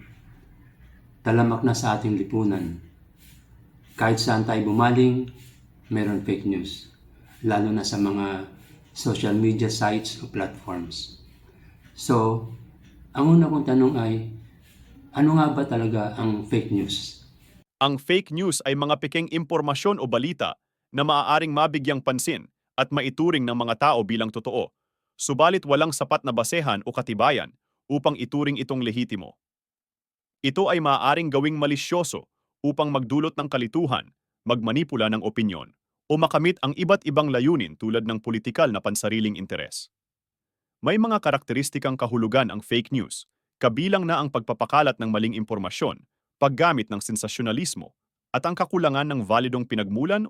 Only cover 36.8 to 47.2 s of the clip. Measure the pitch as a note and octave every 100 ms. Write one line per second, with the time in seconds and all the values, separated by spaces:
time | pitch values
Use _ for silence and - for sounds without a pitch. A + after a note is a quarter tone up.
36.8 | E3+ G3+ D#3 C#3+ D3+ B2+ C3 E3 F2 D2+
37.8 | A2 A2+ A2+ A2+ A#2+ A2+ A#2 A#2 D#3 G#2
38.8 | G#2+ G#2 - A2 G#2+ G#2 F#2+ E2 B1+ -
39.8 | - _ _ _ _ _ _ _ _ _
40.8 | B2+ G#3+ A3+ G#3+ D#3 C#3 - B2 C#3 C#3+
41.8 | C#3 C3 A#2+ A#2+ A2 B2+ B2 G#2 - A#2
42.8 | A2 C3 - - - _ _ - B2+ A#2
43.8 | F#3+ F#3+ F3 E3 C#3+ C3+ A2 A2+ A#2 C#3+
44.8 | D3 B2 A2+ G#2+ A#2 A2 G#2+ G#2+ F2+ -
45.8 | C#3 - _ _ _ - C#3 B2+ E3+ C#3+
46.8 | G#2+ G#2 - A2